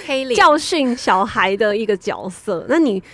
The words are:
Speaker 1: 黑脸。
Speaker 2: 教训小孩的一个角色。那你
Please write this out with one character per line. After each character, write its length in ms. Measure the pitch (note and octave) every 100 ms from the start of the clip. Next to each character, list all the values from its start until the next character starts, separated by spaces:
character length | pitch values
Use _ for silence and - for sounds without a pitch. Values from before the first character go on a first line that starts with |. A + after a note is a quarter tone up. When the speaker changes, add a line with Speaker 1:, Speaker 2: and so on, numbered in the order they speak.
| -
Speaker 1:
黑 180 | C4
脸。 120 | C4 A#3+
Speaker 2:
教 220 | F4 D4+
训 380 | - E4+ B3+ A#3+
小 280 | - F#3+
孩 320 | G3 G#3+ F#3+ G3+
的 200 | G#3+ G#3
一 100 | A3
个 100 | G3
角 320 | G#3 G#2 F#3+
色。 380 | - - F3 -
那 120 | D#4
你 200 | D4 F#3+ -